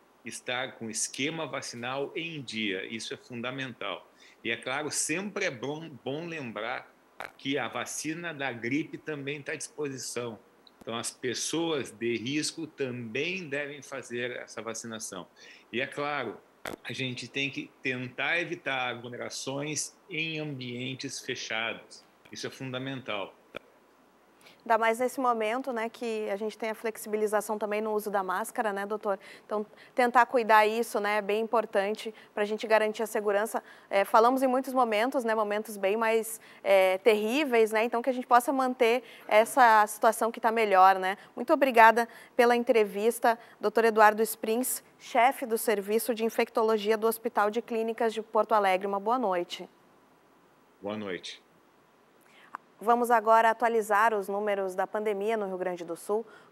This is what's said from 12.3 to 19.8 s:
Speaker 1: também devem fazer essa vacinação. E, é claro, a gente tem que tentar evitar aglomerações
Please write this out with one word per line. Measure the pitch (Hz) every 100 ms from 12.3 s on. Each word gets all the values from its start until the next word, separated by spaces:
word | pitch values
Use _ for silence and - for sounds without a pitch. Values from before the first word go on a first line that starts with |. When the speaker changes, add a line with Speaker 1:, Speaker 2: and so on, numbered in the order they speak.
| 147 147 - 160
Speaker 1:
também | - 135 123 117 117 160 185 170
devem | 139 143 147
fazer | - 135 117 120 123
essa | 123 - -
vacinação. | 110 110 117 110 - 95 85 _ - - _
E, | 113
é | 131
claro, | - 143 147 120 92 _ _ - 117
a | -
gente | 120 131 123 120
tem | 139 139
que | 143 143 _
tentar | 131 127 127 123 139 165
evitar | 165 175 - 135 123
aglomerações | 117 120 120 113 - - 139 147 143